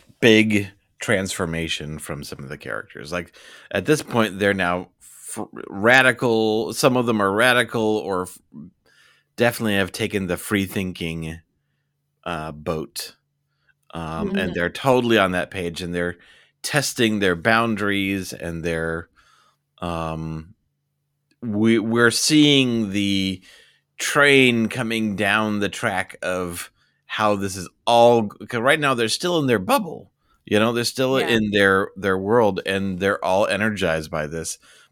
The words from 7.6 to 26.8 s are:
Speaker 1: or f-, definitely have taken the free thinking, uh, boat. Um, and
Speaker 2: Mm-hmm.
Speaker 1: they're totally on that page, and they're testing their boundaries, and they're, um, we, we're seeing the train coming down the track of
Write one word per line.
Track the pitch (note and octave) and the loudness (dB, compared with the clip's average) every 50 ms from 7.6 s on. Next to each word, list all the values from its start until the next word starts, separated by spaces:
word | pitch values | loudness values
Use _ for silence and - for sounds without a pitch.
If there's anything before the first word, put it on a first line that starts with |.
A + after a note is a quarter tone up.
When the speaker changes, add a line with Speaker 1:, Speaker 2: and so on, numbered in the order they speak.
| A#2+ G#2 - A#2 A2 G#2+ G#2+ G#2+ | 2 0 -2 -2 0 0 0 0
Speaker 1:
or | - F#2 G2 F2+ F#2 | -2 -2 -4 -4 -4
f-, | F#2 - - _ _ - D2 D2+ F2 - _ _ _ _ _ _ _ _ _ _ _ _ | -6 -10 -16 _ _ -20 -20 -20 -20 -20 _ _ _ _ _ _ _ _ _ _ _ _
definitely | - A#2 A#2+ A2+ - A#2 A2 G2+ | 0 0 0 0 0 -2 0 2
have | G2 F#2+ F2 | 0 0 0
taken | - - A2+ G2 - G#2 F#2+ F2 | -2 -4 -4 -4 -2 -2 -2 -2
the | F2 E2 | -4 -6
free | - - A2 G2+ G2 | -4 -2 -2 -2 -2
thinking, | F#2 - G#2+ F#2+ F#2 F2 - F2 E2 E2 E2 D#2+ D#2+ D#2+ E2 - _ _ _ _ _ _ _ _ _ _ _ _ _ _ _ - | -2 -4 -4 -4 -6 -6 -6 -6 -6 -6 -6 -8 -10 -10 -12 -16 _ _ _ _ _ _ _ _ _ _ _ _ _ _ _ -12
uh, | F2 E2+ D#2+ D#2 D#2 D#2 | -10 -8 -8 -8 -10 -12
boat. | D2+ D2+ F2 E2 D#2+ D2+ - - - - - - _ _ _ _ _ _ _ _ _ _ _ _ _ _ _ - | -10 -6 -6 -6 -6 -6 -8 -10 -12 -12 -14 -16 _ _ _ _ _ _ _ _ _ _ _ _ _ _ _ -12
Um, | D#3+ E3 D#3 D#2+ - G#3 G3 | -10 -10 -8 -8 -6 -6 -4
and | F#3+ G3 | -4 -4
Speaker 2:
Mm-hmm. | F#2 F2 F2 | -4 -4 -4
Speaker 1:
they're | F2 F2 E2+ | -4 -4 -4
totally | - - - C3+ B2+ B2+ A#2+ A#2+ A#2 G#2+ | -4 -2 0 2 2 2 4 4 4 4
on | G2 F#2 F2+ | 4 2 0
that | F2+ D#2+ - | -2 -4 -6
page, | - F#2+ F2 F2 E2 F2+ | -6 -8 -8 -8 -8 -8
and | F#2 E2+ F2 | -8 -6 -4
they're | F2 F2 F2 F2 - _ - - _ _ _ _ _ - | -4 -4 -4 -6 -8 _ -20 -20 _ _ _ _ _ -8
testing | - - D3 B2+ - - - A#2+ A2 G#2+ G#2 | -4 -2 -2 -2 -2 0 0 0 2 2 2
their | G2+ F#2 F2+ | 2 2 0
boundaries, | E2+ E2 A2+ A2 A2+ A#2 A#2 A2 G2 G#2+ G2+ G2+ G2 F#2+ F#2+ G2 G2 F2+ - - | 0 2 2 2 2 2 0 -2 -2 -2 -2 0 0 0 0 -2 -2 -4 -6 -10
and | - - E2+ E2 E2 D#2+ | -10 -8 -8 -6 -6 -4
they're, | E2+ E2 E2 E2 E2 D#2+ E2 E2+ - _ _ _ _ _ _ _ _ _ _ _ _ _ _ | -4 -2 -2 -2 -4 -4 -6 -8 -12 _ _ _ _ _ _ _ _ _ _ _ _ _ _
um, | F2 F2 E2+ E2 E2 D#2+ D#2+ D#2+ D#2+ D#2+ D#2+ D#2 D#2 F2+ G#2+ _ _ _ _ _ _ _ _ _ _ _ _ _ _ _ _ _ | -8 -6 -6 -4 -4 -6 -6 -6 -6 -8 -8 -10 -12 -14 -20 _ _ _ _ _ _ _ _ _ _ _ _ _ _ _ _ _
we, | - A#2+ G#2 G#2 A2 A2+ A2+ A2+ | -8 -4 -2 0 2 4 2 2
we're | G2 A2+ A2+ A#2 A#2+ A#2 | 2 0 2 4 4 4
seeing | A2 - - - D#3 D3+ D3 D3 C#3+ C#3 C3 B2 A#2 A#2 A2 G2 | 4 2 0 2 4 6 6 6 6 4 4 2 0 0 -2 -2
the | F#2+ G#2 G2+ G2 G2 G2 F#2+ F#2+ F#2+ F2+ - - - - - _ _ _ _ _ _ - | 0 0 0 0 0 0 0 -2 -4 -6 -10 -16 -20 -20 -20 _ _ _ _ _ _ -8
train | - - - D3 C#3+ C#3+ C#3 C3+ C3 B2 A#2+ A#2 A2+ G#2+ | -6 -2 2 4 4 6 6 6 6 6 4 2 0 0
coming | - C3 B2 A2+ A2+ A2+ A2 G#2+ G2+ | -2 -4 -4 -4 -2 -2 -2 -2 -2
down | F2+ G#2+ G2 G#2 A2 A2 G#2+ G#2 G#2 | 0 0 2 2 2 2 0 0 -2
the | G2+ F#2+ | -2 -4
track | - - - A2+ G2 F#2 F#2+ - - - | -4 -4 -4 -4 -2 -4 -4 -6 -8 -8
of | - F2+ F#2 F#2 F2+ F2 E2+ F2 - - _ _ | -6 -4 -4 -4 -4 -6 -8 -10 -12 -14 _ _